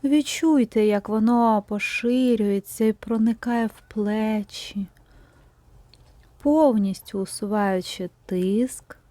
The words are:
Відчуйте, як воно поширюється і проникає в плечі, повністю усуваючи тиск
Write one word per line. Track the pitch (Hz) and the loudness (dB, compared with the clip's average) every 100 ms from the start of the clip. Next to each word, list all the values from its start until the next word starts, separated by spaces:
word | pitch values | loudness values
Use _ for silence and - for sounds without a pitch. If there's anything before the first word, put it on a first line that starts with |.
Відчуйте, | 277 294 277 - 330 302 226 226 214 | 2 2 0 0 2 4 2 2 2
як | 208 202 | 2 0
воно | 220 220 240 233 214 202 | 0 2 4 4 2 0
поширюється | 208 - - 233 254 254 233 208 202 - - 220 | -6 -4 -4 0 2 2 2 2 0 -4 -2 0
і | |
проникає | 208 - 226 220 226 240 240 226 | 0 -4 0 0 0 -2 -2 -2
в | - _ | -6 _
плечі, | 220 208 214 214 214 208 - - 208 196 _ _ - - _ _ _ _ - - _ - _ _ _ | -4 -2 -2 -2 -2 -6 -12 -12 -10 -10 _ _ -20 -20 _ _ _ _ -20 -20 _ -20 _ _ _
повністю | 285 302 302 220 196 190 - 202 | 0 4 4 4 0 -4 -8 -8
усуваючи | 190 - 208 208 202 190 180 - 180 _ - | -8 -8 -4 -2 0 -2 -4 -10 -10 _ -8
тиск | 185 185 202 254 - _ - _ | -4 0 0 -2 -6 _ -20 _